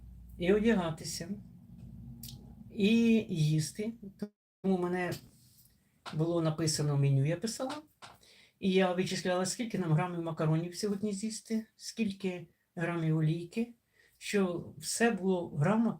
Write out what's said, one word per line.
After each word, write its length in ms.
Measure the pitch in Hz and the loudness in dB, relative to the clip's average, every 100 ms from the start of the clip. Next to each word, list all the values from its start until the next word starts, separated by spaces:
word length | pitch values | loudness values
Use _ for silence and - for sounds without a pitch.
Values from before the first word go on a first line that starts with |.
| - - - - | -18 -20 -16 -4
і 140 | 175 | 2
одягатися, 760 | 208 226 196 165 156 151 - 170 202 - - - - - - - - - - - - - | 4 4 2 0 -4 -8 -8 -8 -10 -12 -20 -20 -18 -18 -16 -16 -16 -16 -16 -16 -18 -10
і 180 | 226 202 233 233 220 214 | 2 4 6 6 4 4
їсти. 640 | 170 151 156 151 - 220 226 196 - 208 _ _ _ | 2 4 2 0 -4 -6 -8 -14 -12 -12 _ _ _
Тому 140 | 190 185 | 0 2
в 40 | |
мене 320 | 175 180 180 151 - - - _ - _ _ _ - | 2 -2 -2 -6 -12 -20 -20 _ -20 _ _ _ -8
було 280 | 156 165 170 | -2 0 2
написано 540 | 160 156 156 156 147 143 | 2 0 0 0 0 2
меню, 280 | 139 135 | 4 4
я 120 | 143 170 | 2 0
писала, 460 | 226 - 262 294 - _ - - - - - - | -4 -4 -6 -6 -12 _ -20 -20 -20 -20 -20 -4
і 80 | 190 | 2
я 220 | 185 185 | 4 4
вичисляла, 540 | 180 165 180 185 180 185 | 2 0 0 0 0 0
скільки 320 | - 226 - | -2 -4 -2
нам 140 | 170 | 2
грамів 300 | 156 180 175 | 2 2 -4
макаронів 540 | 165 156 156 160 175 175 | -4 0 2 2 0 -4
сьогодні 360 | 208 202 214 | -4 -2 -2
з'їсти, 540 | 196 220 220 - 220 220 - | -4 -6 -8 -4 -6 -6 -14
скільки 680 | - - 208 196 185 180 175 _ _ 175 | -10 -4 -4 -2 -4 -6 -10 _ _ -6
грамів 400 | 170 170 160 160 | -2 0 2 2
олійки, 580 | 156 170 170 226 240 - _ _ _ - | 2 0 -4 -4 -4 -8 _ _ _ -14
що 540 | - 208 180 165 - - | -2 0 0 -2 -8 -12
все 320 | - - 233 | -6 2 2
було 360 | 185 190 180 165 | 2 0 0 -2
в 100 | 147 | 0
грамах 380 | 165 226 226 | 2 4 2